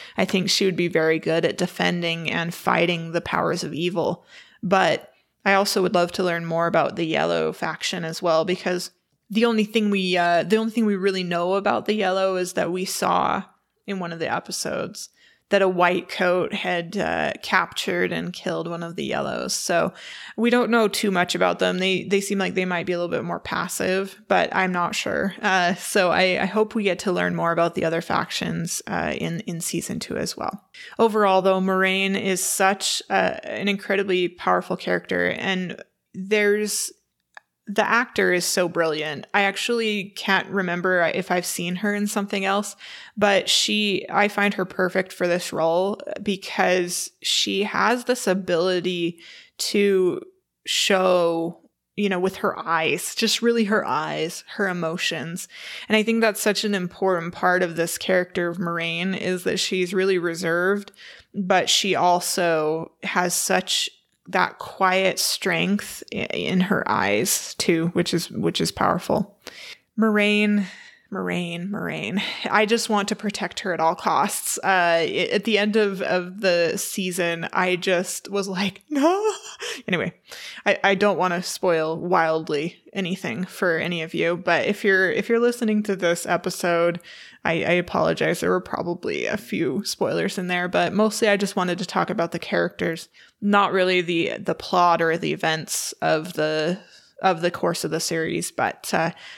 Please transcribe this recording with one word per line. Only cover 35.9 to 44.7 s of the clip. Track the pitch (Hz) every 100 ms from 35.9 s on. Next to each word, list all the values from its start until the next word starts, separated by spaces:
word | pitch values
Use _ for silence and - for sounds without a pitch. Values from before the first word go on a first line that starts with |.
| _ _ 185
there's, | 190 214 208 208 208 - - - _ _ _ - - _ -
the | 208 208
actor | 233 247 - 185
is | 180
so | 175 - 180
brilliant. | 175 160 156 151 143 -
I | 208
actually | 196 196 - 240 226 208 190 -
can't | - 190 -
remember | 196 185 175 185 180 165 -
if | 180
I've | 180 175
seen | - 175 180
her | 208 208
in | 208
something | 208 202 202
else, | 190 202 208 - - - - -
but | 202 98 -
she, | - - 214 208 185 -
I | 175 208
find | 208 202 202
her |
perfect | 185